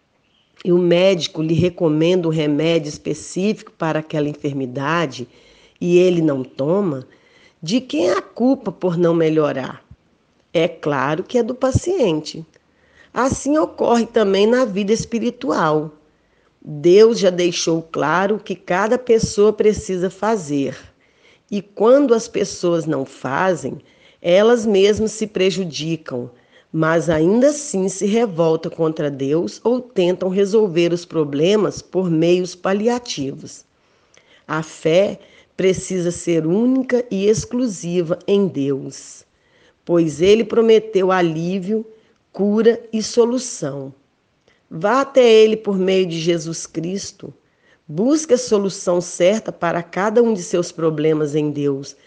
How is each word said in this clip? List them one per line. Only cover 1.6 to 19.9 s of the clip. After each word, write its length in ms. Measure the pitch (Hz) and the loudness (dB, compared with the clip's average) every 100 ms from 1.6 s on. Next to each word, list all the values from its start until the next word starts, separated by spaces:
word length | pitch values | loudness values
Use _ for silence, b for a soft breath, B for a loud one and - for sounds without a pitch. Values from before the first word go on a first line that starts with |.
| 175 175 165 151 165 185 165 | 0 0 0 2 2 2 0
um 40 | |
remédio 580 | 160 151 147 165 165 147 | 0 0 0 0 0 -2
específico 800 | 147 160 151 - 180 208 208 - - | -10 -8 -8 -8 -4 -2 -4 -10 -6
para 220 | 160 156 | -4 -4
aquela 280 | 156 156 147 | -4 -4 -4
enfermidade 1000 | 143 147 139 123 131 139 170 147 120 120 b b b b b | -4 -6 -6 -6 -6 -2 -2 -4 -6 -16 b b b b b
e 200 | 175 175 | 2 4
ele 240 | 185 170 | 4 4
não 200 | 156 135 | 0 0
toma, 640 | 123 - 143 196 190 135 - b b b b b | -6 -4 -2 0 -2 -4 -10 b b b b b
de 180 | 160 247 | -4 -4
quem 300 | 262 302 359 | -2 -2 0
é 40 | |
a 80 | 392 | -2
culpa 500 | - - 254 269 196 | -4 -2 0 0 -4
por 260 | - 185 170 | -4 -2 0
não 160 | 170 | 2
melhorar? 720 | 170 160 156 143 135 - - - - _ _ _ _ _ | 2 2 2 0 -2 -8 -12 -20 -20 _ _ _ _ _
É 160 | 170 165 | 0 0
claro 560 | - 151 139 135 156 | -2 -4 -2 -2 -4
que 140 | - 247 | -2 -2
é 60 | |
do 100 | 226 | -2
paciente. 880 | 247 262 247 349 381 208 156 156 160 165 _ b b b b b | -2 0 0 0 0 0 0 -6 -14 -18 _ b b b b b
Assim 440 | - 262 - 269 311 | -4 -2 -2 0 0
ocorre 480 | 330 - 226 240 220 | 0 -2 2 2 2
também 400 | 226 196 190 214 | 0 2 2 4
na 180 | 247 240 | 2 0
vida 260 | 190 196 | -2 -2
espiritual. 1000 | 220 - 233 233 233 269 311 160 156 156 - _ _ _ _ _ _ | -2 -2 -4 -4 -6 -4 0 0 0 -2 -12 _ _ _ _ _ _
Deus 580 | 151 147 170 202 226 196 | -14 0 6 8 6 4
já 100 | 190 | 0
deixou 520 | 175 175 170 175 165 | 2 -2 -2 -2 -2
claro 540 | 165 151 143 170 196 214 | -4 -4 0 0 0 -2
o 40 | |
que 160 | - 185 | -6 -10
cada 420 | - 180 214 247 | -4 -2 0 0
pessoa 560 | 254 226 - 202 214 | 2 0 0 0 2
precisa 560 | 208 214 196 - | 2 0 0 -4